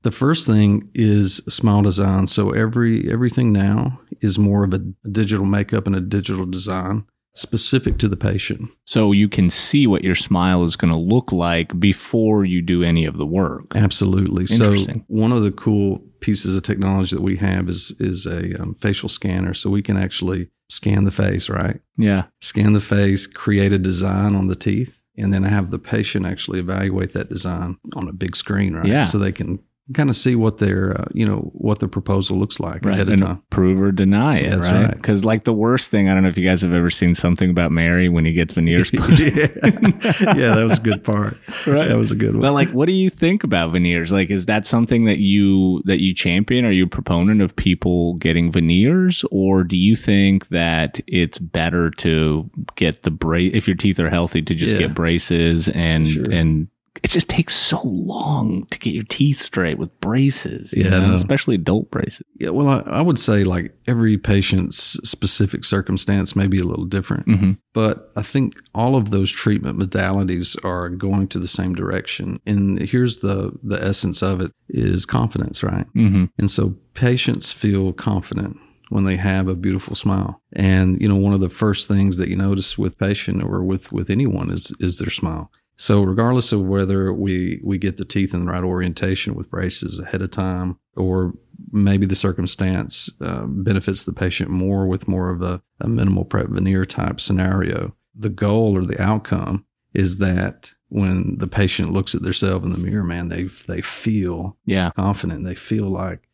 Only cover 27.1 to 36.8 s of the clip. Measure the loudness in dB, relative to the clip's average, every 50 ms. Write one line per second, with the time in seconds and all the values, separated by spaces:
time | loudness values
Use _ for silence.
27.1 | -4 -8 -8 -6 -8 -6 -6 -4 -4 -6 -6 -8 -8 -10 _ -14 -12 -10 -10 -10
28.1 | -8 -6 -8 -6 -6 -6 -4 -2 0 0 0 0 -2 -2 0 2 2 2 2 2
29.1 | 0 0 -2 -2 -4 -4 -6 -6 -6 -8 _ _ _ _ _ -8 -2 0 0 0
30.1 | 0 2 0 2 2 2 2 0 0 2 0 0 2 2 0 0 -2 -2 -4 -4
31.1 | -2 0 0 0 0 -2 -4 -8 -8 -4 -2 -2 0 0 -2 -4 -4 -6 -2 0
32.1 | 0 0 0 0 -2 -2 -2 -2 -4 -6 -6 -6 -6 -4 -2 0 0 2 2 2
33.1 | 4 4 2 2 -2 -6 _ _ 0 2 4 4 4 4 2 2 2 4 4 4
34.1 | 4 4 4 2 2 2 2 2 0 0 2 2 4 4 4 2 0 -2 0 0
35.1 | 0 2 2 2 0 0 0 0 0 2 2 2 2 0 0 0 0 2 2 4
36.1 | 4 4 4 2 2 2 2 2 2 2 2 2 2 2